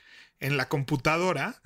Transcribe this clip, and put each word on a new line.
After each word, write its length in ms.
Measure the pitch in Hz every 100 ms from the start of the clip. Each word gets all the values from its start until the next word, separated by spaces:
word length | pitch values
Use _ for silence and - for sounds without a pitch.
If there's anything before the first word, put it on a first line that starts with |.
| - - - -
en 160 | 139 143
la 140 | 127
computadora, 920 | 151 131 147 156 160 185 147 175 -